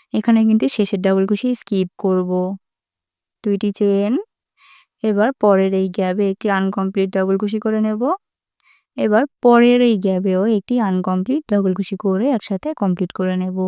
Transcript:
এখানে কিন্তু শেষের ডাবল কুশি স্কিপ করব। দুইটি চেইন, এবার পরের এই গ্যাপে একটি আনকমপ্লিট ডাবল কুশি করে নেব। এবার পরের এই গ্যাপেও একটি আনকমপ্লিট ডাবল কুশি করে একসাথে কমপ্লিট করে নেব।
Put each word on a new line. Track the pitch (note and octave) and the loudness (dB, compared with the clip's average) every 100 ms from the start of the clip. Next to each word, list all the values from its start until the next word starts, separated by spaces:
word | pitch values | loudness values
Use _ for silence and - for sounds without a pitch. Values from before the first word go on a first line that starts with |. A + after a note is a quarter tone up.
| _ | _
এখানে | G#3+ A3 A3+ A3 | -4 2 4 4
কিন্তু | A3 C4+ | 2 2
শেষের | - G3+ F#3+ | 0 -2 0
ডাবল | F#3+ F#3+ G3 | 0 2 0
কুশি | G#3 B3+ B3 | 0 -2 -4
স্কিপ | - G3 F3+ - | -4 -4 -4 -4
করব। | G3 F#3 F3+ F#3 F#3 G3 _ _ _ _ _ _ _ _ | -2 0 0 -2 -4 -6 _ _ _ _ _ _ _ _
দুইটি | G#3 G3+ G#3 | -4 -2 -2
চেইন, | G3 G3+ G3 G3+ C4+ A4 _ _ _ _ - _ _ | 0 0 2 0 -2 -6 _ _ _ _ -20 _ _
এবার | A3 G3+ A3+ - | -2 0 0 2
পরের | G#3 F#3+ F#3+ | 2 4 2
এই | F#3+ F#3+ | 0 -2
গ্যাপে | F#3 F#3 F#3 G3+ | -2 -2 0 -2
একটি | G3 G#3+ | -2 -2
আনকমপ্লিট | G3 F#3+ G3 F#3+ G3 F#3+ | 0 -2 -2 -2 -2 -2
ডাবল | F#3+ F#3+ G3 | 0 0 0
কুশি | G3+ G#3+ | -2 -4
করে | A3 A3 | -2 -2
নেব। | G#3+ G#3+ B3+ F#4+ _ _ _ _ _ _ _ - | -2 -2 -4 -4 _ _ _ _ _ _ _ -4
এবার | A3 G#3+ C#4+ _ | 0 2 0 _
পরের | A#3+ A#3+ A#3+ B3 | 4 6 6 6
এই | A#3+ G#3+ | 4 2
গ্যাপেও | F#3+ F#3 F#3+ F#3 G#3+ | 0 0 0 0 0
একটি | G#3+ - B3 | 0 -2 -2
আনকমপ্লিট | G#3 F#3 F#3 F#3 F#3+ C#4+ - | 0 0 -2 -2 -2 -4 0
ডাবল | G#3 G3 | 0 0
কুশি | F#3 G3 F#3+ | -2 -4 -4
করে | G3+ F#3+ B3+ | -2 0 0
একসাথে | A#3 - F#3+ D4+ D#4 | -2 -2 -6 -6 -2
কমপ্লিট | G3 F3 F3+ | -2 0 -4
করে | - F#3 F#3 | -4 -4 -2
নেব। | F#3 F#3 | -4 -4